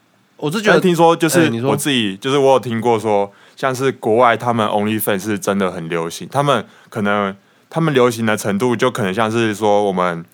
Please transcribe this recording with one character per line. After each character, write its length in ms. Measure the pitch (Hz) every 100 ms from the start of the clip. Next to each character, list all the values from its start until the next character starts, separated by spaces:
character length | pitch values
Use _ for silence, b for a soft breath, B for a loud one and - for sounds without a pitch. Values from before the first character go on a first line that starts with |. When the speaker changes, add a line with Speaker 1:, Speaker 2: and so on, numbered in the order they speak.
| _ _ _ -
Speaker 1:
我 160 | 143
是 80 | 202
觉 100 | 208
得 40 |
Speaker 2:
但 80 | 180
听 140 | 185 165
说 200 | 165 165
就 140 | 160
是 120 | 175
Speaker 1:
哎， 80 | 156
你 120 | 117
说。 80 | 131
Speaker 2:
我 60 | 147
自 140 | 147
己， 280 | 131 104 95
就 140 | 135
是 60 | 139
我 160 | 135
有 60 | 131
听 220 | 120 113
过 180 | 117 110
说， 320 | 110 101 101 b b b
像 180 | 135
是 180 | 127 135
国 240 | - 117 110
外 200 | 120 110
他 160 | 120
们 160 | 113 104
OnlyFans 520 | 104 104 110 - 101
是 180 | 104 101
真 180 | 104 98
的 160 | 92
很 160 | 90 82
流 220 | 85 85
行， 180 | - 87
他 100 | 135
们 240 | 143 123 - B B
可 140 | 113
能， 320 | 101 104 98 98 b b b
他 100 | 160
们 140 | 160
流 160 | 131 123
行 160 | 113 113
的 100 | 107
程 220 | 110 98
度 180 | 123 113
就 140 | 127
可 140 | 123
能 100 | 98
像 180 | 95 110
是 220 | 113 113
说 300 | 101 110 104
我 80 | 104
们 340 | 90 90 85 82